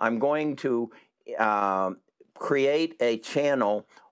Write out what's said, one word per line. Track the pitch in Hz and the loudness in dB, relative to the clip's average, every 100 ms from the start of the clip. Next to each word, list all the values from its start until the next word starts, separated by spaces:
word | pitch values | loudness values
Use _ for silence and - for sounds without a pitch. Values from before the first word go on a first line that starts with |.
I'm | 113 113 | -2 0
going | 139 151 151 135 | 0 0 -2 -4
to, | 139 120 117 - _ _ - 117 | -2 -2 -4 -10 _ _ -8 -2
uh, | 110 104 101 95 95 92 _ _ _ | 0 2 2 2 -2 -4 _ _ _
create | - - 139 139 151 165 - | -8 -2 2 2 2 0 0
a | 120 113 | 0 0
channel | - 143 143 135 104 107 - - _ | -2 0 2 2 2 0 -4 -20 _